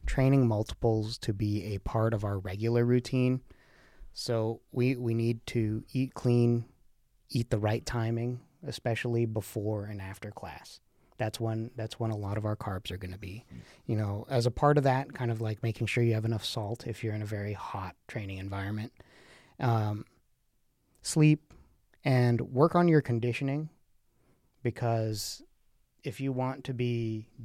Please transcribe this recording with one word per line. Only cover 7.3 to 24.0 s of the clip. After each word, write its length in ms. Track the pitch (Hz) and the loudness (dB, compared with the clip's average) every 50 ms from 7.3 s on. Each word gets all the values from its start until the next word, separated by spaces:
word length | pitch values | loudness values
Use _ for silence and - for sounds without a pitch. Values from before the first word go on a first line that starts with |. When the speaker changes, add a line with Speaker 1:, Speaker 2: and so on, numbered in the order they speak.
Speaker 1:
eat 200 | - 120 117 - | -2 -2 -2 0
the 80 | 120 104 | -2 0
right 260 | 104 107 110 117 - | 0 0 0 -2 -4
timing, 540 | - - 120 113 113 117 117 117 123 123 123 - _ _ _ - | -4 -4 -2 -2 -2 -2 -2 -2 -4 -4 -6 -10 _ _ _ -12
especially 580 | 135 117 - - 123 113 - - 123 117 117 117 | -10 -8 -4 -2 -2 -2 -2 -2 0 0 0 0
before 580 | 113 110 110 - - - 110 101 107 107 104 101 | 0 -2 -4 -6 -6 -6 -4 -4 -2 -4 -4 -6
and 160 | 104 104 98 | -8 -10 -10
after 280 | 95 95 98 - - 104 | -10 -10 -12 -12 -12 -12
class. 500 | 98 - - 82 - - - - - - _ _ _ _ _ _ _ | -12 -12 -14 -14 -14 -16 -18 -20 -20 -20 _ _ _ _ _ _ _
That's 220 | - 113 107 - - | -4 -4 -4 -2 -2
when, 320 | 113 113 110 113 113 120 - | -2 -2 -2 -2 -4 -6 -8
that's 220 | 117 110 110 - - | -8 -8 -8 -4 -4
when 100 | 117 110 | -2 -2
a 60 | 107 | -2
lot 200 | 104 101 98 104 | -2 -4 -4 -4
of 80 | 107 104 | -2 -2
our 120 | 107 104 | -2 -2
carbs 340 | - - 104 95 92 - - | -4 -4 -6 -6 -6 -8 -8
are 60 | 90 | -8
gonna 200 | 98 98 92 92 104 | -8 -8 -8 -10 -10
be. 260 | 95 92 98 117 - - - | -10 -12 -12 -12 -14 -16 -18
Speaker 2:
Mm. 40 | - - - - - _ | -18 -18 -20 -20 -10 _
Speaker 1:
You 100 | - 113 | -2 0
know, 300 | 107 107 101 101 104 - - | 0 0 0 -2 -4 -4 -2
as 180 | 135 123 113 | 0 2 2
a 40 | 123 | 2
part 260 | - - 151 147 147 147 | 2 4 4 4 6 6
of 60 | 135 | 4
that, 300 | 139 127 131 139 - - | 4 2 2 0 -4 -6
kind 160 | - 123 117 | -4 -2 -2
of, 100 | 113 110 | -2 -2
like, 220 | 113 110 107 - | -2 -4 -4 -2
making 240 | - 113 107 - 117 | -2 -2 -2 -2 -2
sure 160 | - - 123 | 0 2 2
you 120 | 117 117 113 | 4 4 2
have 100 | 110 107 | 2 0
enough 200 | 113 117 110 - | 0 -2 -2 -4
salt 420 | - - 120 104 101 120 - - 120 | -4 -6 -4 -4 -6 -6 -6 -8 -8
if 140 | 101 - - | -8 -6 -4
you're 100 | 110 107 | -4 -4
in 80 | 107 | -4
a 40 | 107 | -4
very 260 | 104 107 101 101 104 | -4 -4 -4 -4 -6
hot 420 | 104 - - - - 101 95 90 - _ _ - | -6 -8 -8 -8 -8 -8 -8 -8 -12 _ _ -10
training 300 | - 117 101 98 98 95 | -10 -8 -8 -8 -8 -8
environment. 540 | 95 98 98 95 95 101 107 107 110 - _ - - _ - - - - - - - _ _ - | -8 -6 -6 -4 -4 -4 -4 -4 -6 -8 _ -16 -20 _ -20 -20 -20 -20 -20 -20 -20 _ _ -2
Um, 440 | - 123 117 110 107 104 107 107 - _ _ _ _ _ _ _ _ _ _ _ _ _ _ _ _ _ _ _ | 0 2 2 2 2 0 -2 -6 -8 _ _ _ _ _ _ _ _ _ _ _ _ _ _ _ _ _ _ _
sleep 520 | - - - 160 156 151 151 - _ - - - - _ _ _ _ _ _ _ - | -6 0 4 6 6 6 6 4 _ -10 -20 -20 -20 _ _ _ _ _ _ _ 0
and 360 | 139 131 123 123 120 120 113 | 2 4 6 6 4 4 2
work 340 | - - 131 123 156 170 170 | 0 0 2 4 4 6 6
on 140 | 175 175 170 | 6 6 6
your 120 | 160 151 | 6 6
conditioning, 680 | - - 117 113 117 120 117 - 139 135 139 151 156 156 _ _ _ _ _ _ | 4 2 0 0 0 -2 -2 -2 -2 -2 -2 -2 -4 -6 _ _ _ _ _ _